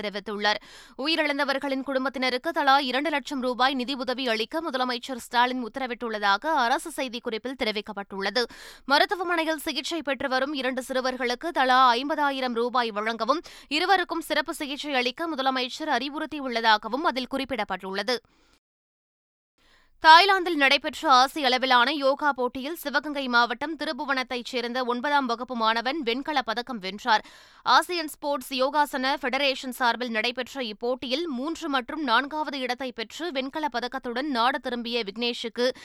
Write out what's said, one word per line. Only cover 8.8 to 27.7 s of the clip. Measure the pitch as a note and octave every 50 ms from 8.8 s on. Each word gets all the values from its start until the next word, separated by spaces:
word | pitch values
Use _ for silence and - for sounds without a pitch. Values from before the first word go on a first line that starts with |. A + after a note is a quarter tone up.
| -
மருத்துவமனையில் | - C#4 D4+ F#4 G4 G4+ F4 F#4 F4 F4 E4 D#4+ D#4+ D#4+ D4
சிகிச்சை | - E4 C4 D4+ C4 - E4+ D#4+
பெற்று | B3+ C#4+ C4+ A#3+ C#4 C4+
வரும் | C4 C4 C4+ C#4+ D#4
இரண்டு | C4 A#3+ B3+ C4 B3+ A#3+
சிறுவர்களுக்கு | - C4 C4 B3 C4 B3+ B3 C4 A#3+ B3 B3 - E4+
தலா | C#4 D4+ C4 C4 B3+ B3+ C4 B3 A#3
ஐம்பதாயிரம் | A#3+ C#4 D4 D#4+ D4+ D4 C#4+ C#4 C4 B3+ B3 A#3
ரூபாய் | A3+ A#3 B3 A3 B3 A#3+ A3+
வழங்கவும், | G3 G#3 G#3+ A3 A#3 A3 A3+ A3 C#4+ F4 - - - - - -
இருவருக்கும் | C4+ D#4 F4+ F#4 G4 F#4 F4 - E4+ E4
சிறப்பு | D4+ - D4+ D4 D4+ E4 D#4
சிகிச்சை | - D4+ C4 D4 - - D4+ C#4
அளிக்க | B3+ B3 B3+ B3 - E4 E4
முதலமைச்சர் | D#4 B3+ C4 C4+ C4 B3+ B3 B3+ - - D#4 D#4 C#4
அறிவுறுத்தியுள்ளதாகவும் | A#3+ C4 C#4+ C4+ D#4 D#4 B3 D4+ D4 C4+ C4 A#3 A#3 A3+ A3+ G#3+ G#3+ - G#3+ A3+ C#4 E4+ E4
அதில் | A#3+ C4 B3 -
குறிப்பிடப்பட்டுள்ளது. | C4+ C4 C4+ - C#4 F#3+ G#3 - F#3+ F#3 G3 F#3+ F#3+ G3+ G#3 A3 B3 - _ _ _ _ _ _ _ _ _ _ _ _ _ _ _ _ _ _ _ _ _ _ _ _ _ _ _ _ _ _ _ _ _ _ _ _ -
தாய்லாந்தில் | D#4+ D#4+ E4+ G4 G4 G4 F#4+ E4+ F4+ E4+
நடைபெற்ற | D4 C#4 C4 C#4 D4 D4+ D#4 B3 - D#4 D#4
ஆசிய | C4+ B3 C4 C4+ - D#4+ C#4
அளவிலான | B3+ B3+ B3 B3+ C4 B3+ A#3+ A#3 C4+
யோகா | D#4+ C#4+ C#4 C4 C#4 C4+ D4+ D4 B3+
போட்டியில் | B3+ B3 B3 - C4+ B3 C#4+ E4+
சிவகங்கை | - - C#4+ A#3+ D4 - D4+ C#4 C#4 C4+ B3
மாவட்டம் | A#3+ A#3 A#3+ A#3 A#3+ A3+ C#4+ D4+ D#4+ C4
திருபுவனத்தைச் | D4 D4+ D#4 B3 D4+ C4 C#4 C4 B3+ - B3+ B3 A3+
சேர்ந்த | - - B3 A#3 A#3+ A#3+ C4 B3+
ஒன்பதாம் | A#3+ A#3+ B3 A#3 D4 C#4+ C#4+ C4
வகுப்பு | A#3 A#3 A3 B3+ A#3+ B3+
மாணவன் | A#3 A3+ A3 A3+ A#3 A3 B3 C#4+ E4 C4
வெண்கலப் | A#3 A#3 C4 C#4 D#4+ D4+ C#4 A#3+
பதக்கம் | A#3 G#3 A#3+ A#3+ - B3+ G#3
வென்றார். | F3+ F#3+ F#3+ G#3 - B3 G#3+ G3+ - - - - - - - - -
ஆசியன் | -